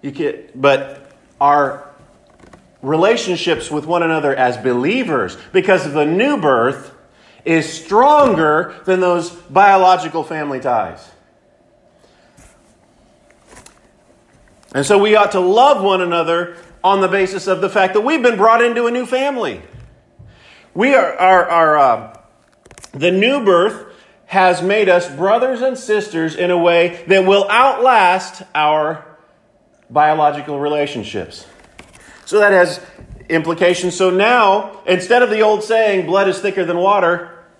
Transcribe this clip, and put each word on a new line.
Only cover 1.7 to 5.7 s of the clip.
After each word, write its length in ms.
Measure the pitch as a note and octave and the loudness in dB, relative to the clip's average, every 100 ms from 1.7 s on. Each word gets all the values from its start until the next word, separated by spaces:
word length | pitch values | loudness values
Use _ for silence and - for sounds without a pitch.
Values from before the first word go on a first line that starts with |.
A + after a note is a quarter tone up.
| - - _ _ _ _ _ - - _ _ | -6 -18 _ _ _ _ _ -20 -20 _ _
relationships 880 | C3 D#3 F#3+ A3+ F#3 E3+ F3 D#3 - | -4 0 0 0 -2 -6 -4 -4 -4
with 160 | D3+ D#3 | -8 -4
one 180 | F3 | -2
another 300 | E3 D#3+ C#3+ | -2 -2 -2
as 240 | B2+ B2+ A2 | 0 -2 -2
believers, 800 | B2+ B2 C#3+ B3 G#3+ C#3 F#2 - - | -2 -2 -2 -4 -2 -4 -4 -10 -4
because 340 | F#3+ F#3+ | -2 0